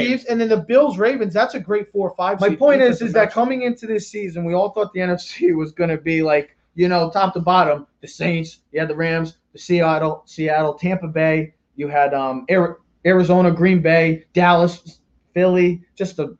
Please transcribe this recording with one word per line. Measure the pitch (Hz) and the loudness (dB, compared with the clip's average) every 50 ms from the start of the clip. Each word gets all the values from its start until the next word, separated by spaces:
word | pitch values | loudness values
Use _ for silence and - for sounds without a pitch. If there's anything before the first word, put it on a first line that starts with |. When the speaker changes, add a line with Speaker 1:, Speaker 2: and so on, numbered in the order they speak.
| 190 | 0
Speaker 1:
game. | 247 | 0
Speaker 2:
Chiefs, | 254 254 - | -2 -4 -4
and | - 233 226 | -4 -2 -2
then | 233 220 | 0 0
the | 220 196 | 0 0
Bills, | 160 - 233 262 294 285 202 180 | 0 2 4 4 4 4 0 0
Ravens. | 208 233 277 254 220 196 160 | 0 0 0 -2 -4 -4 -2
That's | 208 240 247 - | -2 -2 -2 -4
a | 254 | -8
great | 185 - 208 208 202 - | -6 -4 -4 -4 -4 -6
four | - 202 196 175 | -6 -6 -6 -4
or | - | -4
five | - 180 190 202 190 | -4 -4 -4 -2 0
Speaker 1:
My | 196 202 | 0 -2
Speaker 2:
seed | 165 - | 0 2
Speaker 1:
point | 269 294 285 269 | 4 4 4 4
is, | 262 240 233 - | 4 2 2 0
Speaker 2:
defensive | 233 214 | -2 -2
Speaker 1:
is | 170 | 0
that | 220 208 - | 2 0 2
Speaker 2:
matchup. | - | 0
Speaker 1:
coming | 226 240 254 262 254 | -2 -2 -2 -2 -4
into | 247 247 240 - - 220 | -4 -4 -6 -6 -6 -6
this | 220 208 208 - | -6 -6 -6 -8
season, | - 208 208 185 165 170 170 | -10 -10 -10 -8 -8 -6 -6
we | 170 170 | -2 -2
all | 180 196 208 | -2 -2 -2
thought | 202 214 208 196 - | -2 -4 -6 -4 -4
the | 185 | -4
N | 185 180 | -2 -2
F | 180 175 | -2 -4
C | - - - - - 359 349 | -6 -10 -4 -2 0 0 0
was | 156 156 156 | 0 -4 -6
gonna | - - 175 165 160 151 | -4 -4 -2 -2 -2 -4
be | 151 165 165 160 | -4 -2 -2 0
like, | 160 156 151 147 143 - _ _ _ _ _ | 0 2 0 0 -2 -4 _ _ _ _ _
you | 170 180 180 | -2 0 0
know, | 180 175 165 165 | 2 0 0 0
top | - 202 196 185 - | 0 0 -2 0 -2
to | 175 | -2
bottom, | 165 175 180 185 170 151 147 147 143 - _ _ | 0 2 2 4 4 2 0 -2 -6 -12 _ _
the | - - | -20 -20
Saints, | - - 160 175 170 165 160 160 - _ _ _ | -10 -6 -4 -2 -2 -4 -4 -8 -12 _ _ _
you | - 151 | -6 -4
had | 160 156 | -4 -4
the | 151 | -4
Rams, | 151 165 165 165 165 165 160 - _ _ _ - | -4 -4 -2 -2 -2 -4 -6 -10 _ _ _ -20
the | - | -14
Seattle, | - - 180 170 165 160 156 156 156 156 156 - - | -4 -2 0 2 2 2 2 0 0 -2 -4 -6 -10
Seattle, | _ - - 156 156 151 156 156 151 151 | _ -8 -6 -2 0 0 0 0 0 -2
Tampa | - 175 180 190 185 185 160 | -4 -4 -4 -2 -4 -6 -6
Bay, | 156 165 160 160 156 160 156 156 _ _ _ _ _ | -2 0 2 2 2 0 -2 -6 _ _ _ _ _
you | 139 147 143 | -10 -8 -2
had, | 147 147 143 139 139 | 0 2 2 2 2
um, | 139 135 131 131 131 127 - | -2 -2 -4 -6 -6 -4 0
Ari-, | 180 185 175 170 - - _ _ _ _ - | 2 2 2 0 -4 -10 _ _ _ _ 0
Arizona, | 170 185 185 180 165 180 180 180 175 | 2 4 4 4 4 4 4 4 4
Green | 165 170 170 185 185 175 | 2 2 2 4 4 4
Bay, | 156 160 160 165 165 165 160 160 - _ - | 4 4 4 4 4 2 0 -4 -6 _ 0
Dallas, | 175 175 175 175 170 175 175 175 - _ 170 - _ _ _ _ _ _ _ - 175 | 2 4 4 4 4 4 2 -2 -6 _ -20 -20 _ _ _ _ _ _ _ -2 0
Philly, | 180 185 180 180 180 180 175 175 175 _ _ | 2 2 4 4 2 2 0 -2 -8 _ _
just | - 190 180 - - | -8 -8 -8 -6 -8
the | 151 135 - | -8 -8 -10